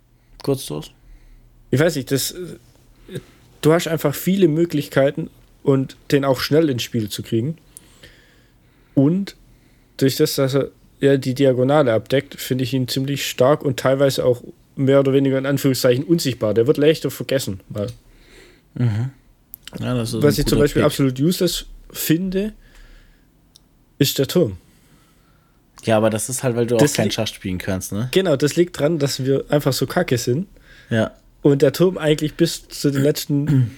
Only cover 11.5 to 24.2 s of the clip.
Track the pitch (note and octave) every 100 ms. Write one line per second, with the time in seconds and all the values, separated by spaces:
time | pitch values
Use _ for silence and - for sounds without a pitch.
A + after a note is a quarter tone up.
11.5 | B2 B2+ D3+ C3 A2 A2 C3+ - - -
12.5 | B2+ B2 C3 B2 C3+ C3+ C#3 - - B2+
13.5 | D3+ C#3+ A#2 C3 C3+ C#3 C3 B2+ A#2+ -
14.5 | - _ - C3+ C#3 C3+ C3+ C#3 C3+ C3+
15.5 | C#3 C#3+ B2+ C3 B2 D3+ E3 - A#2 A2
16.5 | G#2+ A#2 - D3 D#3+ C#3+ - B2+ C3+ -
17.5 | F#2 - G#2+ G2+ - _ - - - -
18.5 | _ _ - B2 G#2 B2+ - _ _ _
19.5 | - - - A2+ B2 A2 A#2+ D3 - C#3+
20.5 | C#3+ D3 D#3 D3+ - C#3 B2+ D#3 F#3 F3
21.5 | - - - - - - D#3+ F#3+ F#3+ G#3+
22.5 | - - - - - _ _ _ _ _
23.5 | _ _ _ _ - C#3 -